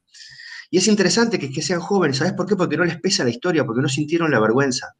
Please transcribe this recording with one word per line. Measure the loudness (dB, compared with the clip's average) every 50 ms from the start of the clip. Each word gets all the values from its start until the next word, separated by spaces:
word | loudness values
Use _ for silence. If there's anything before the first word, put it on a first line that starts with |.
| _ _ -20 -20 -20 -20 -20 -20 -20 -18 -18 -18 -6 _
y | 0 2
es | 2
interesante | 4 4 4 2 2 2 2 0 0 0 -2
que, | -4 -6
que | -6 -6
sean | -4 -4 -4 -4
jóvenes, | -2 0 0 2 2 2 0
¿sabes | 0 -2 -2 -2
por | -2 -2
qué? | 0 0
Porque | 0 0 0 0
no | 0 0
les | -2 -2 -2
pesa | -2 -2 0 0 0
la | -2
historia, | -2 -2 -2 0 0 0 0
porque | 0 0 0
no | 0
sintieron | 0 0 -2 -2 0 0 0 2 2
la | 2 4
vergüenza. | 4 4 4 2 2 0 -2 -4 -8 -12 -16